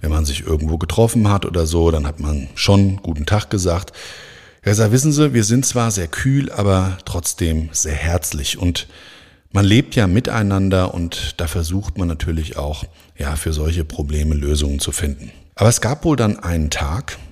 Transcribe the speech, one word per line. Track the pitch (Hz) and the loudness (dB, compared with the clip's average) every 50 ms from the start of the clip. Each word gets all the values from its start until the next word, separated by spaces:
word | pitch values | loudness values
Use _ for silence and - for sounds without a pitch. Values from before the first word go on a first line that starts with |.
wenn | - 78 | -2 0
man | 78 78 78 | 0 0 0
sich | 73 69 71 - | 0 -2 -6 -2
irgendwo | - 80 76 78 78 80 82 | -2 -2 0 0 -2 -2 -2
getroffen | - - - - 113 117 - 117 110 104 | -2 -2 2 2 2 4 4 2 2 4
hat | 101 98 - | 2 2 0
oder | - 82 87 82 | -2 0 0 0
so, | 78 82 85 82 82 82 | 2 2 4 4 4 4
dann | 78 73 73 | 2 0 -2
hat | 76 78 | -4 -4
man | 76 76 76 71 67 67 - | -4 -2 -2 -2 -4 -8 -6
schon | - - - 101 98 98 98 95 | -4 2 4 6 6 6 4 2
guten | 98 - 82 82 76 73 | -2 -4 -6 -4 -4 -2
Tag | - 104 104 - - | 0 0 -2 0 0
gesagt. | - 104 92 92 85 90 - - - - - - - - - - - - - - - _ - | -2 0 0 0 0 0 -2 -6 -16 -18 -18 -18 -18 -18 -20 -20 -20 -20 -20 -20 -20 _ 0
Er | - 107 | 0 2
sagt, | 104 113 107 107 | 4 4 4 4
„Wissen | 131 135 156 147 | 4 4 4 4
Sie, | 147 151 147 131 | 4 2 4 4
wir | 117 110 | 2 2
sind | 104 117 123 135 | 4 2 2 2
zwar | - - 123 117 117 | 0 0 0 0 0
sehr | 107 98 87 | 0 -2 -4
kühl, | 80 - - - 135 135 139 139 131 - | -4 -4 -2 0 2 2 2 0 -2 -2
aber | - 104 101 98 95 92 95 95 92 - | -2 2 2 4 4 2 0 -2 -6 -8
trotzdem | - - - 78 - - - 92 82 80 80 80 76 76 | -6 -6 -4 -4 -4 -4 -2 0 0 2 0 -2 -2 -4
sehr | - - 76 76 | -4 -4 -2 -4
herzlich | 73 78 82 85 90 - - - 80 71 - - - | -2 0 0 0 0 -2 -2 -6 -4 -4 -4 -4 0
und | - 90 85 - - - - - - - - - - - - _ _ _ | 0 0 0 0 -6 -10 -16 -20 -20 -20 -20 -20 -20 -20 -20 _ _ _
man | - 98 101 | 0 2 4
lebt | 98 101 123 - - - | 6 6 4 4 2 0
ja | 127 107 | 2 2
miteinander | 92 87 113 - - 107 113 107 101 98 98 98 98 92 92 92 90 - | 4 4 2 2 0 0 0 0 2 2 2 2 2 2 2 2 0 -2
und | 90 85 82 - - - - - - | -4 -6 -6 -6 -8 -8 -8 -6 -6
da | 90 80 | -6 -4
versucht | - 92 85 80 90 98 104 - - 104 | -2 -2 -2 -2 -2 -4 -4 -4 -4 -2
man | 92 | -2
natürlich | 85 82 78 - - 82 80 78 76 - | -2 -2 -2 -2 -2 -2 -2 -4 -4 -6
auch, | - 73 73 76 - - - - _ - _ _ - | -6 -6 -6 -6 -6 -8 -12 -14 _ -20 _ _ -8
ja, | - 69 76 | -6 -4 -4
für | 73 - 87 78 | -4 -2 -2 -2
solche | 73 76 80 82 87 80 | -2 0 0 0 -2 -2
Probleme | 76 - - 73 71 76 76 76 76 80 | -4 -4 -6 -4 -2 0 0 0 2 0
Lösungen | 73 71 71 73 73 71 71 71 69 | 0 0 0 0 0 0 0 -2 -2
zu | - - 71 | -4 -4 -4
finden.“ | - - 73 69 69 - 58 - - - - _ | -4 -4 -4 -4 -6 -10 -18 -18 -20 -20 -20 _
Aber | - - 110 | 2 4 4
es | 120 - | 4 4
gab | - 107 139 156 - | 0 -2 -4 -2 0
wohl | 170 151 | 0 2
dann | 123 120 107 107 - | 2 2 0 0 -2
einen | - 85 85 82 78 76 | -4 -2 -2 0 0 0
Tag | - - 76 71 76 - 71 - - - - - | -2 -4 -4 -4 -4 -6 -6 -10 -14 -14 -16 -20